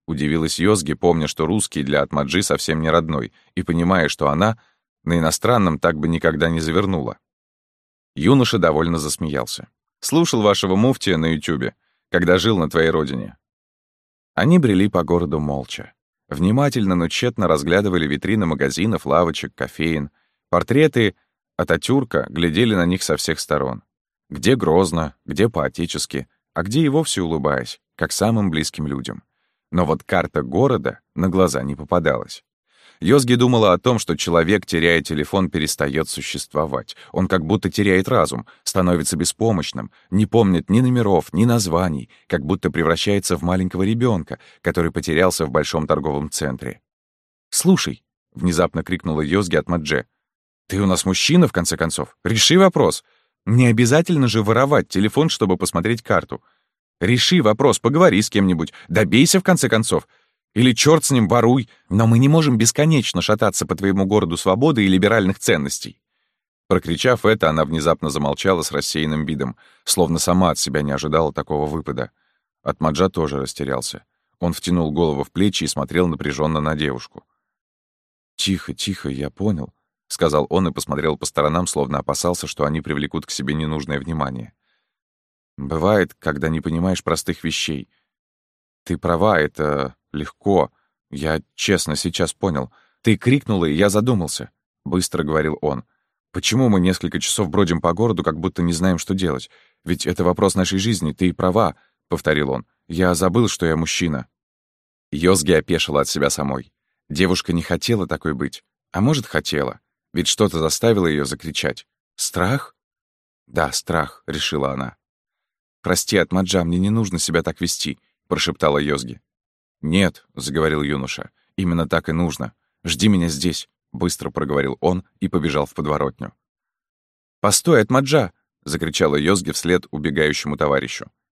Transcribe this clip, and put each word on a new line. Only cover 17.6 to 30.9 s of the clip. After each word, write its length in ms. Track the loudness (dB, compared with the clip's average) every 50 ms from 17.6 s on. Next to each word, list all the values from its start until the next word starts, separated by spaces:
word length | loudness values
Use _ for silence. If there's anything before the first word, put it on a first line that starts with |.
| 2 2 2 2 2 2 0 0 0 0
витрины 380 | -2 -2 -2 -2 0 0 0
магазинов, 600 | 0 0 0 0 -2 0 -2 -2 -2 -2 -2 -2
лавочек, 500 | 0 2 2 2 2 -2 -4 -8 -10 -10
кофеен. 540 | -8 -10 -8 -6 -4 -4 -2 -2 -2 -4 -8 _ _ _ _ _ _ _ _
Портреты 680 | -4 -4 -2 0 2 2 2 2 2 2 0 0 -2 _ _ _ _ _ _ _ _ -4
Ататюрка 680 | -2 0 0 0 0 0 0 0 0 -2 -2 -2 -2 -2
глядели 460 | -2 -2 -2 0 2 2 2 2 2
на 100 | 2 0
них 180 | 0 0 -2 -2
со 140 | -2 -4 -2
всех 220 | -2 -4 -4 -4
сторон. 440 | -4 -4 -2 -2 -2 -4 -8 -10 -14 _ _ _ _ _ _ _ _ -16
Где 260 | -10 -2 0 2 2
грозно, 600 | 2 2 2 4 4 4 2 0 -2 -4 -6 -8 _ _
где 240 | -6 -2 0 0 0
по-отечески, 800 | 0 0 -2 -2 -2 -4 -6 -6 -6 -6 -8 -8 -8 -8 -10 -10 _ _ _ _ -8
а 100 | -6 -4
где 180 | -2 0 0
и 80 | 2 2
вовсе 320 | 2 0 -2 -2 -2 -4
улыбаясь, 600 | -2 -2 -2 -2 0 0 -2 -2 -4 -8 -12 -18 _ _ _
как 160 | -6 -4 -4
самым 380 | -2 0 0 2 2 2 0 0
близким 380 | 0 -2 -4 -4 -6 -8 -6 -6
людям. 360 | -6 -6 -8 -10 -12 -14 -16 _ _ _ _ _ _ _ _ _
Но 140 | -2 0 0
вот 180 | 0 0 -2 -2
карта 400 | -2 -2 -2 0 -2 -4 -6 -4
города 560 | -2 0 2 2 2 2 0 -2 -6